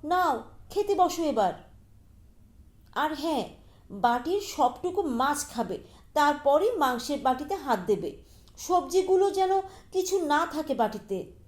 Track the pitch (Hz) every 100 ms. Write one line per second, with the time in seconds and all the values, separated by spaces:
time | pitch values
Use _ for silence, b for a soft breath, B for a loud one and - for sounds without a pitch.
0 | 294 359 349 240 - - - - 403 392
1 | 359 - 320 226 190 - - - - -
2 | - - - - - - - - - -
3 | 302 302 311 285 196 - b b b 196
4 | 240 240 262 403 403 - 247 240 359 370
5 | 330 233 269 294 - 233 202 190 B B
6 | B - 294 285 285 294 403 453 269 240
7 | 240 285 254 254 294 381 285 214 185 196
8 | 160 - b b b - - 349 269 370
9 | 370 370 392 381 370 381 381 B B 370
10 | 370 381 311 294 330 302 302 262 214 208
11 | - 190 - -